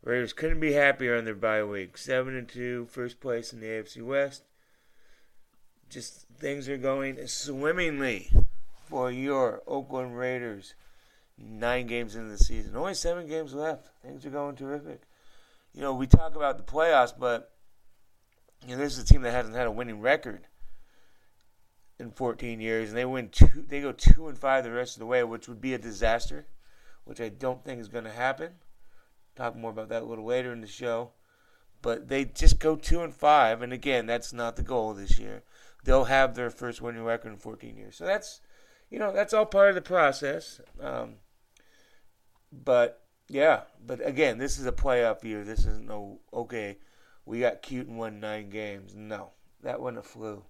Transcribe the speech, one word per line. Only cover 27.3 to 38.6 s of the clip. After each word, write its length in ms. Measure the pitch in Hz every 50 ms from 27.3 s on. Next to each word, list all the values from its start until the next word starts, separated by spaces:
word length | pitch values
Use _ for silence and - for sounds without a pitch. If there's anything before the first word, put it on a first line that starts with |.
| 98 - 135 131 127 127 -
think 160 | - 131 120
is 80 | 113
gonna 240 | 101 107 120 113 113
happen. 380 | 107 117 123 131 135 - 160 170 180 175 - - - - - - - - _ _ _ _ - _ _
Talk 200 | - 127 117 117
more 160 | 117 113 113
about 180 | 107 110 107 101
that 120 | 113 113
a 40 | 113
little 200 | 117 117 110 107
later 260 | 113 123 127 127 123 120
in 80 | 117
the 60 | 110
show. 440 | 104 - - 123 120 117 113 120 120 _ _ _ _ _ _ _ _ _ _ _ _ - _
But 260 | - 120 113 117 -
they 180 | 123 135 135 139
just 340 | - - - - - - -
go 160 | - 156 160
two 260 | 156 - - - 170
and 120 | 170 156 139
five, 480 | - - 147 151 147 127 113 113 117
and 100 | 120 120
again, 360 | 127 120 104 143 131 123 113
that's 260 | 113 117 120 - - -
not 220 | 120 120 117 113
the 80 | - -
goal 300 | - 131 120 110 110 107
this 240 | 98 98 98 -
year. 260 | - 107 104 104 107 - _ - - - - - - -
They'll 200 | - 131 135 131
have 300 | - 135 135 135 131 131
their 140 | 123 123 117
first 320 | 113 - 123 123 117 -
winning 220 | 131 120 117 113 113
record 280 | 117 117 117 - 113
in 60 | 107
fourteen 400 | 101 - 113 110 110 - 117 110
years. 180 | 107 107 104 -
So 100 | - 170
that's, 360 | 180 196 214 - - - - - - - -